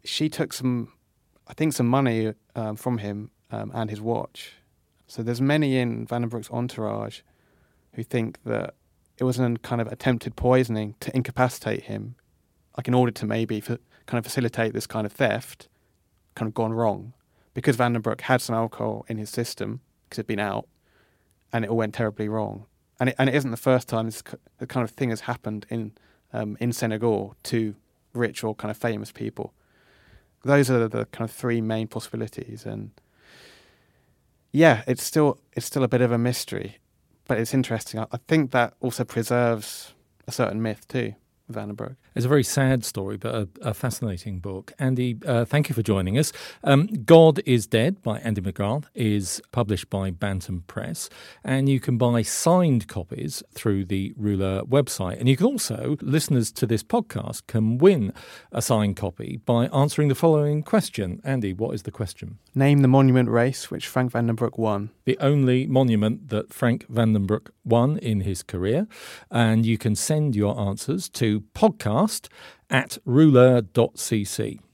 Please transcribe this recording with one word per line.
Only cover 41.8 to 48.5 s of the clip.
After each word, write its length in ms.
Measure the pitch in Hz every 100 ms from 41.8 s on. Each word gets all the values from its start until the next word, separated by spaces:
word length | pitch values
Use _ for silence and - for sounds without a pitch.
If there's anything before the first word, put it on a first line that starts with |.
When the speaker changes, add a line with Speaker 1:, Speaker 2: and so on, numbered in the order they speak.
| 110 131 _
Speaker 2:
It's 100 | -
a 40 | 123
very 160 | 147
sad 400 | 123 - 131 131
story, 320 | - - 98 104
but 180 | 113
a, 140 | 117 98 -
a 140 | 123
fascinating 640 | 101 127 - 113 90 - 92
book. 340 | 98 95 - -
Andy, 400 | 131 127 127 113 165
uh, 180 | 120
thank 240 | 117 147 151
you 60 |
for 80 | -
joining 340 | 110 98 92 113
us. 160 | 156 - - -
Um, 240 | - 139 196
God 540 | 214 107 165 160 143
is 220 | - 123 104
Dead 380 | 113 131 196
by 160 | 120 104
Andy 200 | 113 104
McGrath 440 | 95